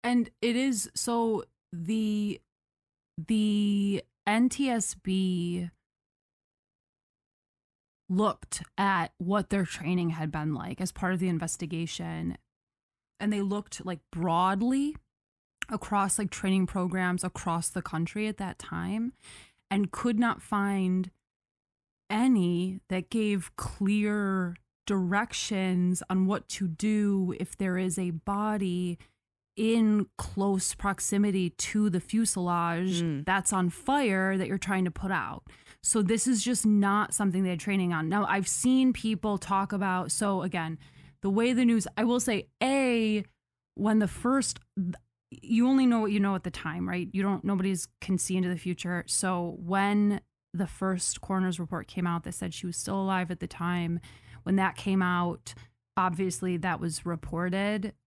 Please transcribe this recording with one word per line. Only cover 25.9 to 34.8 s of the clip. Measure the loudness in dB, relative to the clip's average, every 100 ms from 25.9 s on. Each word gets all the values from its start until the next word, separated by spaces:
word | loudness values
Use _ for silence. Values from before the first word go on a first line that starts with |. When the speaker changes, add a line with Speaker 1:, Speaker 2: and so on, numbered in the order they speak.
| 0 0
Speaker 1:
on | 2 2
what | 0 -4
to | -4 -4
do | 0 0 2 2 2 0 -4
if | -8 -4
there | -2 0
is | -2 -2
a | -4
body | -4 -4 -2 0 0 -2 -2 -4 -6 -14 _ _ _ _ 0
in | 2 6 6 4 0 -6
close | -8 0 2 2 0 -2
proximity | -4 -2 0 2 4 2 0
to | -2 -2 2 2
the | 2
fuselage | 0 0 2 0 0 0 0 0 0 0
Speaker 2:
Mm. | 0 -2 0
Speaker 1:
that's | 0 2
on | 2 0
fire | 0 0 2 2 2 2 0
that | -2
you're | -4
trying | 0 0